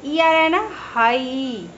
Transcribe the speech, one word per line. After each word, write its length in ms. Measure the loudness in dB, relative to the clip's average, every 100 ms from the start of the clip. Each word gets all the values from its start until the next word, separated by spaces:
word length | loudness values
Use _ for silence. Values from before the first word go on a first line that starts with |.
ई 160 | -4 2
आ 120 | 4
रहा 100 | 4
है 60 | 4
ना, 120 | 2 -2
हाई 460 | -10 -8 0 2 2
ई 500 | -2 -6 -6 -6 -10